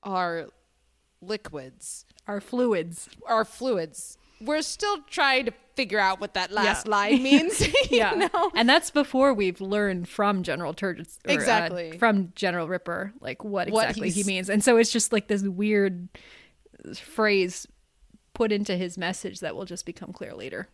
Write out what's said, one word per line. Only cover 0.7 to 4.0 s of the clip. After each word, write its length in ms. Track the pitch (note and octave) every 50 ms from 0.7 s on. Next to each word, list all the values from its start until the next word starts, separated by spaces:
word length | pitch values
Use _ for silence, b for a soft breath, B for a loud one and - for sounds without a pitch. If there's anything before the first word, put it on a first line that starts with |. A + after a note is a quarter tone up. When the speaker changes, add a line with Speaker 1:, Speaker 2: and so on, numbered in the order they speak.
| _ _ _ _ _ _ _ _ _ _
Speaker 1:
liquids." 840 | - F3+ G#3+ G#3 G#3+ - C#3+ D3 C3 C3 C3 _ - - - - - _ _ _ _
Speaker 2:
Our 140 | - G#3 G3+
fluids. 640 | G3+ - - B3 B3+ A#3+ G#3+ F3 D#3+ E3+ E3+ - - - - - -
Speaker 1:
"Our 180 | - A#3 A3 A3
fluids." 720 | - - - A#3+ C4 A#3 F#3 E3 D#3+ - -